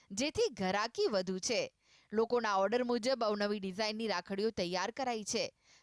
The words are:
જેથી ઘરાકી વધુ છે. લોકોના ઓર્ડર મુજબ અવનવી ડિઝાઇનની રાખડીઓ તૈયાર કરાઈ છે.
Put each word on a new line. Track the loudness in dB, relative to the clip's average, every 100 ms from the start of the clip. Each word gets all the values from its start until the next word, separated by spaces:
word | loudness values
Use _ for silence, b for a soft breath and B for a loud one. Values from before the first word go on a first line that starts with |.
| b
જેથી | -4 -2 0 -2
ઘરાકી | 0 0 0 -2 0 2
વધુ | 2 0 -4
છે. | 0 0 -2 _ b b b
લોકોના | -2 2 2 2 4
ઓર્ડર | 4 2
મુજબ | 2 0 2 2
અવનવી | 2 2 0 0
ડિઝાઇનની | -4 -4 -4 -2 -2
રાખડીઓ | -2 -2 -2 0
તૈયાર | 0 -2 0 -2
કરાઈ | -2 -4 -2
છે. | -2 -2 -4 _ b b